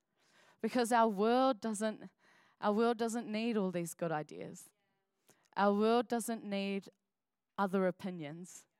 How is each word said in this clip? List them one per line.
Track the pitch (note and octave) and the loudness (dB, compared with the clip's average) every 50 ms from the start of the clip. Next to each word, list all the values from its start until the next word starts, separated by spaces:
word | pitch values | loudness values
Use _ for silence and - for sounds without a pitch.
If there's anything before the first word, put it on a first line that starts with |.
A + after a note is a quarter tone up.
| _ _ _ _ _ _ _ _ _ _ _ _ | _ _ _ _ _ _ _ _ _ _ _ _
Because | - A3+ - B3+ A#3+ G#3 | -6 -2 0 0 2 4
our | A#3+ A#3 A3+ | 4 4 4
world | A3 G#3 F#3 G#3 A3+ A#3+ B3+ C4 C4 C4+ G3+ | 4 4 2 2 4 4 4 4 2 2 0
doesn't, | - A3 G#3+ G3 A3 G#3+ G#3+ - - F#3 - _ _ _ _ _ _ _ _ - | -4 -6 -4 -4 -4 -4 -6 -6 -12 -18 -20 _ _ _ _ _ _ _ _ -4
our | - G#3 G#3 | -2 0 2
world | G#3 A#3 A#3 A#3+ G#3 | 4 4 2 2 2
doesn't | A#3 A3+ A3 B3 A3+ G3+ | 0 -2 -2 -4 -4 -4
need | G#3+ G#3+ A3+ A#3+ A#3 | -4 -2 -2 -2 0
all | G#3+ F#3+ F#3 | 0 0 -2
these | F3+ F3 E3+ E3 - | -2 -4 -4 -6 -6
good | - F3+ E3 | -6 -4 -4
ideas. | D#3+ D3+ D3+ D3+ D#2+ - - E3 - F#3 - - _ _ _ _ _ _ _ _ _ _ _ _ _ _ _ _ _ | -2 -4 -6 -8 -10 -12 -12 -12 -14 -16 -20 -20 _ _ _ _ _ _ _ _ _ _ _ _ _ _ _ _ _
Our | - G3 G#3 G3+ | 0 2 4 4
world | G3+ G#3+ A3 A#3 A#3+ B3 - | 4 4 4 4 4 2 0
doesn't | A#3+ A#3 G#3 - A3+ A3 - | -2 -4 -2 -4 -6 -6 -6
need | G#3 G3+ G3 G3 G3 G3 G3 F#3 - - _ _ _ _ _ _ _ _ _ _ _ _ | -4 -4 -2 -2 -2 -4 -4 -6 -10 -16 _ _ _ _ _ _ _ _ _ _ _ _
other | - G3 G3 F3 G3 F#3+ | -2 0 2 2 2 2
opinions. | F#3 F3 - - G3+ F3+ F3 D#3 C#3+ D#3 E3+ F#3 - - - - _ _ _ | 2 0 -2 -6 -8 -8 -8 -8 -10 -10 -12 -14 -16 -18 -20 -20 _ _ _